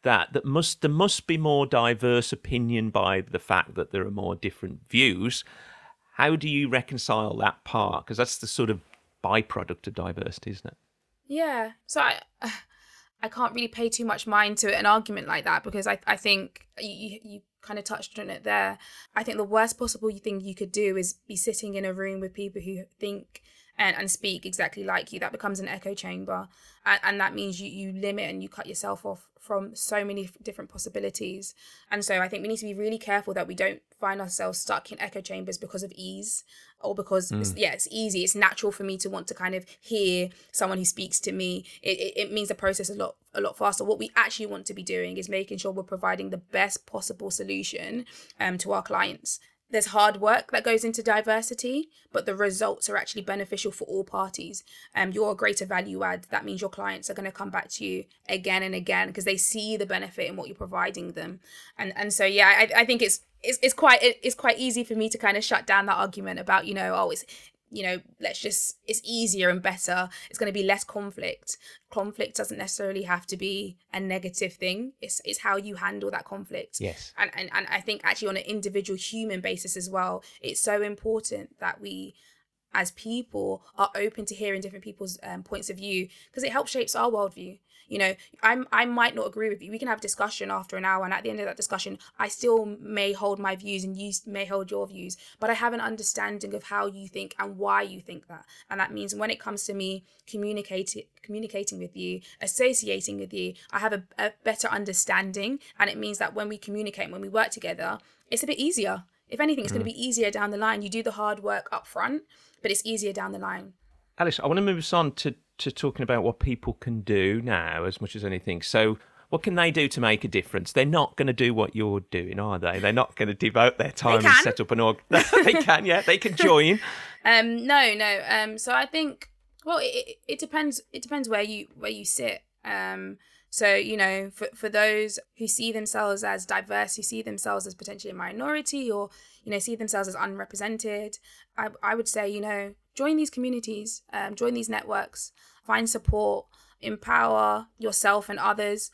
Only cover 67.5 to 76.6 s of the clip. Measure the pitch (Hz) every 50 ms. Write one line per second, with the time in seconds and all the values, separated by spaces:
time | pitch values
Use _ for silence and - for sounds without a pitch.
67.5 | _ _ _ - - 214 190 185 180 185 - _ _ - - - - - - 208
68.5 | - - - - - _ _ - - - - - 233 233 233 202 185 196 180 180
69.5 | 180 180 180 190 180 185 - - 180 185 185 180 - - - - - - 226 202
70.5 | 190 208 190 190 196 202 - - - 208 202 202 - - 190 175 - - - -
71.5 | - - - - - - _ - - 214 196 208 202 - 214 - - - 208 -
72.5 | 208 196 208 196 - - 202 196 196 190 196 180 180 175 180 - 202 180 196 196
73.5 | 196 196 202 190 180 _ _ _ - 190 196 190 185 190 185 180 180 - 196 180
74.5 | - - 185 180 185 208 240 262 - - - 202 - - - - 202 - - 208
75.5 | 196 202 202 208 196 180 190 185 196 202 196 196 202 - - - 202 196 196 -
76.5 | - 185